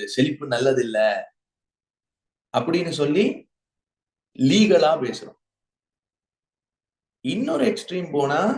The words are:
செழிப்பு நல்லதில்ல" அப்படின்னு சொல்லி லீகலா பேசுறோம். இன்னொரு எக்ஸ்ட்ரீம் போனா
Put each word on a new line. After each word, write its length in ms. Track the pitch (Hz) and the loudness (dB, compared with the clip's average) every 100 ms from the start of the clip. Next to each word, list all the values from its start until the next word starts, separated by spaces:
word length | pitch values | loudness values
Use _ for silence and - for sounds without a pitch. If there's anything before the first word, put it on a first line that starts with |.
| 104 | -6
செழிப்பு 380 | - 147 139 139 | 0 0 -2 -6
நல்லதில்ல" 500 | 120 135 123 117 107 107 98 - _ _ _ _ _ _ _ _ _ _ _ _ | -2 0 0 0 2 2 0 -8 _ _ _ _ _ _ _ _ _ _ _ _
அப்படின்னு 380 | 123 120 175 170 | -4 -2 -2 -2
சொல்லி 320 | - 143 165 247 - - _ _ _ _ _ _ _ _ - | -2 0 2 0 -2 -14 _ _ _ _ _ _ _ _ -2
லீகலா 540 | 135 208 214 175 156 160 | 2 4 6 4 4 2
பேசுறோம். 420 | 123 - - - _ _ _ _ _ _ _ _ _ _ _ _ _ _ _ _ _ _ | -2 -8 -14 -20 _ _ _ _ _ _ _ _ _ _ _ _ _ _ _ _ _ _
இன்னொரு 400 | 127 185 294 311 240 | -6 -4 -2 0 0
எக்ஸ்ட்ரீம் 420 | - - 180 170 | -2 -6 -8 -4
போனா 280 | 143 139 151 202 | -2 0 0 0